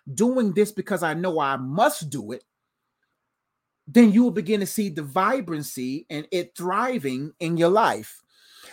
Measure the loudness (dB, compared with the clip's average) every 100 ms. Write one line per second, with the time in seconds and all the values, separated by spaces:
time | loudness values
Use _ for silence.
0 | -12 0 0 2 0 2 0 -2 -6 -4
1 | -2 -2 -2 -2 -2 -2 -4 0 0 0
2 | -8 -8 -8 -12 -14 _ _ _ _ _
3 | _ _ _ _ _ _ _ _ 2 6
4 | 8 8 4 2 -2 -2 -2 -4 -4 -6
5 | -4 0 0 0 -4 -8 -8 -8 -8 -8
6 | -10 -12 -6 -6 -6 -8 -4 -2 -2 -4
7 | -4 -6 -8 -8 -4 2 4 4 2 0
8 | -8 -20 _ _ _ -20 -20